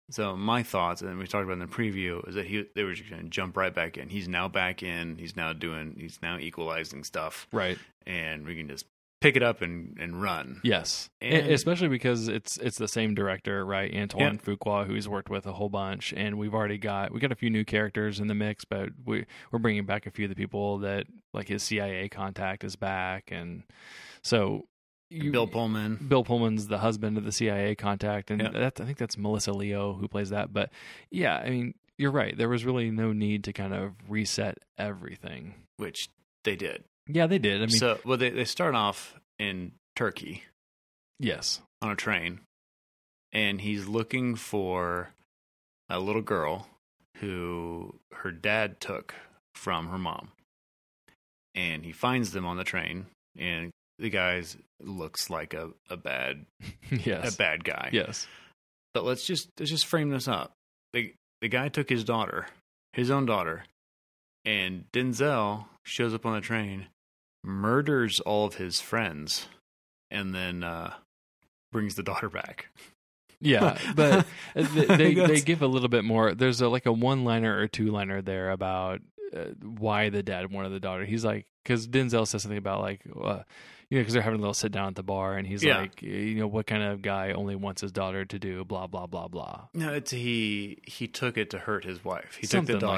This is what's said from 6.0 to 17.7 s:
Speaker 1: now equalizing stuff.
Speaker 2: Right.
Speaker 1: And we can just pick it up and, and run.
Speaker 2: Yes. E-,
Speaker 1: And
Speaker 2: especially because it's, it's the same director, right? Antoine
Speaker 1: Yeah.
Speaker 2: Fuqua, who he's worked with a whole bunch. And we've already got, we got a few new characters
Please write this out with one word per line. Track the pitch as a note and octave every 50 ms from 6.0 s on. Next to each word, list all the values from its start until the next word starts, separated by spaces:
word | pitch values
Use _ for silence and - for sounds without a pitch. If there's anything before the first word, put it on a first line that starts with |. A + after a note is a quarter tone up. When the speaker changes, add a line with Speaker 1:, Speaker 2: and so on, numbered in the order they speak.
| D#2+ E2 - -
Speaker 1:
now | - E2+ F2
equalizing | E2 C#2+ E2+ - E2+ E2 D#2+ E2 E2 D#2+ D#2 C#2 C#2 D2+
stuff. | - - E2+ D#2 D#2 - - - -
Speaker 2:
Right. | - A2 F#2 F#2 F#2 - - - _ _ -
Speaker 1:
And | - F2+ F2 D#2+ D#2+ D#2 D2+ D2
we | D#2+ F2
can | D#2+ D#2
just | C#2+ C#2 - - _ _ _ _ _ _ -
pick | - D3 B2
it | B2+
up | A#2+ A#2 A2+ - F2+
and, | F2 F2 E2+ E2+ - - -
and | E2 E2+ E2+ F2+
run. | G2+ F#2+ F2 D#2 C2+ B1+ C2+ - -
Speaker 2:
Yes. | A#2+ G#2 E2+ D2+ - - - - - _ - -
E-, | B2
Speaker 1:
And | D3+ D#3+ D3 D3+
Speaker 2:
especially | D3+ C3 - E3 F3 E3+ F#3
because | D3+ C3 A#2+ - B2+ B2 A2+ A2
it's, | A#2 G#2+ A2 - - -
it's | - A2+ A#2+ -
the | - A2 G2+
same | - A#2 A2 G#2+ G#2
director, | G2+ G2+ G2 F#2+ F#2+ - G2 G2+ G2 F#2
right? | G2 G2 F#2+ G2 - -
Antoine | G2+ G#2 G2 - G2 C#3 C#3+ - G#2+ -
Speaker 1:
Yeah. | G2+ G2+
Speaker 2:
Fuqua, | - - G#2+ G#2 G2+ G2+
who | G2 G#2
he's | G#2+ G2+ G#2
worked | G#2 G2 - -
with | G#2 G2 -
a | G2+ F#2
whole | F#2+ G#2 G2+
bunch. | G2+ G2 G2 F#2+ G2 F#2+ - - -
And | - G2+ G#2 G#2
we've | G#2 G#2+ G#2+ G#2+
already | A2 G#2+ G#2 G#2
got, | G2+ G#2 G#2 G2+ G2 G2+ -
we | - A#2
got | C#3 C3+
a | B2
few | - B2 A#2
new | A2 G#2+ G#2+
characters | -